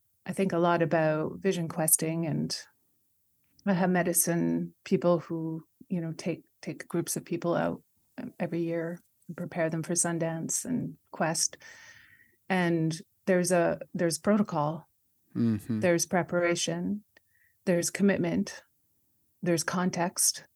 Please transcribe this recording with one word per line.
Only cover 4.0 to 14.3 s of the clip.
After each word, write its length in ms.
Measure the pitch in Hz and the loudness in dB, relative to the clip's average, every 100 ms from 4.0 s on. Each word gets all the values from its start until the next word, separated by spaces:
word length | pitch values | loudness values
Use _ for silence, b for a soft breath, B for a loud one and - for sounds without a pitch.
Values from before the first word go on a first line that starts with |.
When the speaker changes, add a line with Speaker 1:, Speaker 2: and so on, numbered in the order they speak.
| 175 170 - 170 170 170 170 - | 2 2 2 2 2 0 -4 -10
Speaker 1:
people 340 | - 185 175 170 | 0 2 4 2
who, 440 | - 165 160 160 - _ - | 0 -6 -4 -6 -10 _ -8
you 140 | 180 | -6
know, 100 | 165 | -4
take, 300 | 165 185 156 - _ | -6 -6 -6 -8 _
take 260 | - 147 - | -12 -12 -6
groups 300 | 175 170 - | -4 -4 -6
of 80 | |
people 300 | - 170 170 | -6 -4 -2
out, 260 | 165 170 170 _ _ _ - | 0 0 -4 _ _ _ -14
um, 140 | - - | -12 -6
every 220 | 175 165 | -6 -4
year 380 | 165 170 165 175 _ _ - | -4 -4 -6 -8 _ _ -16
and 100 | 170 | -10
prepare 320 | 175 180 160 | -8 -4 -2
them 120 | 165 | -2
for 120 | 156 | -2
Sundance 720 | 175 175 170 165 165 156 - - | 0 0 0 -2 -4 -6 -6 -4
and 280 | - - - _ | -4 -4 -8 _
Quest. 440 | - 160 165 - - B B B B B B B B - | -2 -2 0 -2 -4 B B B B B B B B -2
And 500 | 185 175 170 160 160 - _ - | 2 2 2 0 -2 -10 _ 2
there's 260 | 180 175 | 2 4
a, 260 | 180 170 160 - | 4 2 0 -4
there's 240 | 175 175 160 | -2 0 0
protocol, 680 | - | 2